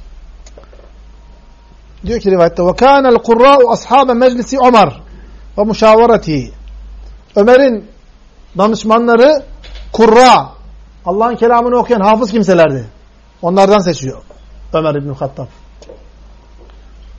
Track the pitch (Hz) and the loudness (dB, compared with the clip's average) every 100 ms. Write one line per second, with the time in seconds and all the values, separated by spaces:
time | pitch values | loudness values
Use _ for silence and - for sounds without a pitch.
0 | - - - - - - - - - - | -20 -20 -20 -20 -20 -20 -20 -20 -20 -20
1 | - - - - - - _ _ - - | -20 -20 -20 -20 -20 -20 _ _ -20 -16
2 | 180 233 196 185 170 180 175 175 254 277 | -10 -6 -2 0 0 0 -4 0 2 2
3 | 262 233 233 226 269 277 240 214 - 262 | 2 0 0 2 4 4 2 -2 -2 0
4 | 262 240 254 240 - 262 247 233 165 113 | 0 0 0 -2 -6 -2 2 2 2 -2
5 | - - - - - - 214 180 220 220 | -20 -20 -20 -20 -10 -6 -4 0 2 4
6 | 233 220 - 143 113 - - - - - | 2 0 -2 -6 -8 -16 -20 -20 -20 -20
7 | - - _ 208 220 254 277 214 - _ | -20 -20 _ -2 2 4 2 -2 -10 _
8 | _ _ _ _ - 180 214 226 220 226 | _ _ _ _ -12 -4 -2 -2 -2 -2
9 | 240 233 277 294 - - - - - - | 0 2 2 0 -6 -20 -20 -20 -8 0
10 | 220 233 254 185 135 - - - - _ | 2 4 4 4 0 -14 -20 -20 -20 _
11 | 175 196 233 233 233 240 240 247 240 233 | -8 -4 -4 -2 0 0 0 -2 -2 0
12 | 202 220 226 220 190 175 156 135 110 - | 0 0 -2 -2 0 2 0 -2 -12 -20
13 | _ _ _ _ 170 190 196 208 180 151 | _ _ _ _ -4 0 2 0 -2 -6
14 | 131 - - - - - - 160 156 147 | -10 -14 -18 -20 -20 -20 -8 -6 -4 -6
15 | 143 135 135 135 123 _ - - - - | -8 -10 -12 -12 -18 _ -20 -20 -20 -20
16 | - - - - _ - - - - - | -20 -20 -20 -20 _ -20 -20 -20 -20 -20
17 | - | -20